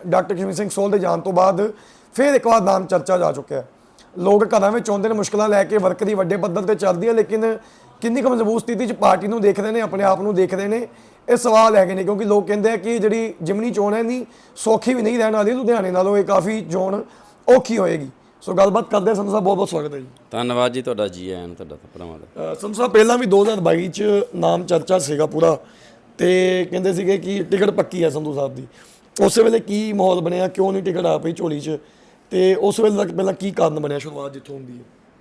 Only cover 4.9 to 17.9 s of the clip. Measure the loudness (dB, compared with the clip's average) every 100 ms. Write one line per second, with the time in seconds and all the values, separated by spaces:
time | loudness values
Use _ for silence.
4.9 | -2 0 -2 -2 0 2 2 2 2 0
5.9 | 0 -2 0 0 0 -2 -2 -2 0 0
6.9 | 0 0 0 0 0 -2 -4 -10 -20 -20
7.9 | -8 -4 0 0 2 0 -2 -2 -4 -4
8.9 | 0 2 2 0 0 2 2 0 -2 -2
9.9 | 0 2 2 0 0 0 -2 -4 -4 -6
10.9 | -14 -20 -10 -2 0 4 6 6 6 4
11.9 | 2 -2 -2 2 2 2 0 0 0 -2
12.9 | 0 0 0 -2 -6 -4 -4 -2 -2 0
13.9 | 0 -2 -4 -8 -16 -20 -6 0 0 0
14.9 | 0 0 0 0 2 0 0 0 0 0
15.9 | 0 2 2 2 2 0 -4 -4 -4 -4
16.9 | -4 -8 -16 -20 _ 4 4 4 -2 0